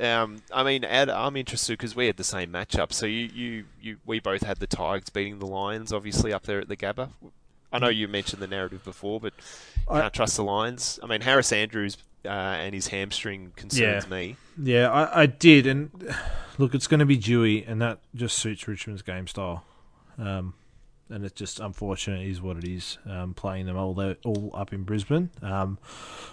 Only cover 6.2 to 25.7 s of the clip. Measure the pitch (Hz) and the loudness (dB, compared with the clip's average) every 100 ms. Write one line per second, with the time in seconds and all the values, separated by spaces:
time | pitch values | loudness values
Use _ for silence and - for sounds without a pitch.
6.2 | 113 98 - 101 - 101 101 110 131 - | 0 0 -2 -4 -4 -6 -4 -4 -8 -12
7.2 | 254 - _ _ - 120 120 110 101 101 | -20 -20 _ _ -6 0 2 2 0 -2
8.2 | - 98 95 98 92 95 92 - 101 110 | -4 -6 -6 -4 -6 -8 -14 -10 -6 -4
9.2 | 110 - - - - - - 151 110 - | -6 -10 -20 -20 -4 -2 2 2 0 2
10.2 | 110 - 101 101 113 123 - - 117 110 | 0 2 0 0 -2 -4 -6 -6 -4 -2
11.2 | 120 135 120 107 107 110 101 - - - | 4 4 6 2 0 -2 -4 -6 -16 -14
12.2 | - 98 95 87 92 98 - 98 98 - | -6 -4 -2 -2 -4 -4 -4 -4 -4 -4
13.2 | 110 98 92 - 104 127 110 101 92 92 | -6 -8 -12 -16 -4 2 2 2 -2 -6
14.2 | 90 135 - - 135 120 123 135 156 170 | -6 -10 -16 -6 2 4 6 4 4 6
15.2 | 147 - 170 147 131 135 151 - 160 127 | 4 8 10 10 10 0 -4 -10 -8 -6
16.2 | - - - - 135 135 - 151 143 131 | -4 -4 -4 0 2 2 4 6 8 6
17.2 | 101 120 113 107 113 110 117 104 _ 117 | 6 6 6 4 0 0 0 -2 _ -6
18.2 | 120 - 110 104 - 98 - 101 95 92 | -2 -2 -2 -4 -8 -8 -8 -10 -8 -8
19.2 | 92 - 92 85 - - - _ _ - | -6 -6 -6 -6 -10 -20 -20 _ _ -8
20.2 | 101 95 90 - - - - _ - 107 | -4 -4 -4 -10 -20 -20 -20 _ -14 -10
21.2 | 98 - 98 - 107 - 101 92 - 95 | -10 -8 -10 -8 -8 -6 -4 -4 -4 -4
22.2 | 95 90 92 85 87 90 - - - 92 | -4 -6 -6 -6 -6 -6 -8 -12 -10 -8
23.2 | 90 90 101 95 92 92 95 92 95 92 | -8 -6 -6 -4 -4 -4 -2 -2 -2 -2
24.2 | 120 104 104 - 98 98 95 107 98 151 | -2 -2 -4 -6 -6 -6 -2 -2 2 0
25.2 | 180 - 101 98 95 | 0 -6 -4 -2 -2